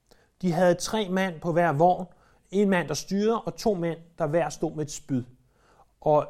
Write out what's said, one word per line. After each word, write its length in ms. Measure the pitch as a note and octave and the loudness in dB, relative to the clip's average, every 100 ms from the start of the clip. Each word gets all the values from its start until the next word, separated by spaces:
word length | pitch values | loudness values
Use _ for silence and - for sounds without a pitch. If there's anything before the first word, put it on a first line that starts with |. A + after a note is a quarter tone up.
| _ _ _ - | _ _ _ -6
De 100 | F3+ | -2
havde 220 | E3 F3+ | 4 4
tre 340 | F3 - A3 F#3+ | 2 -2 -4 -2
mand 320 | F#3+ F#3+ D#3 | -2 -2 -4
på 120 | E3+ | -2
hver 200 | E3 E3+ | 2 2
vogn. 340 | C#3+ F3 F3+ F3+ _ _ _ - | 4 4 2 -4 _ _ _ -4
En 180 | F#3+ G3+ | 0 2
mand, 200 | F#3 D3 | 2 -2
der 60 | |
styrede, 480 | C#3+ - G3 G#3 A3+ | -6 -4 0 0 0
og 140 | - - | -4 -4
to 180 | A#3 | -2
mænd, 240 | F#3+ E3+ D#3+ - - | -2 -4 -6 -12 -6
der 80 | D#3 | -2
hver 220 | E3 D3 | 0 -2
stod 240 | - D#3 | -4 -6
med 120 | D3+ | -4
et 60 | C#3+ | -8
spyd. 340 | - - C3 A#2+ - _ _ _ _ _ _ | -10 -4 -4 -4 -16 _ _ _ _ _ _
Og 280 | D#3 D3+ | 2 2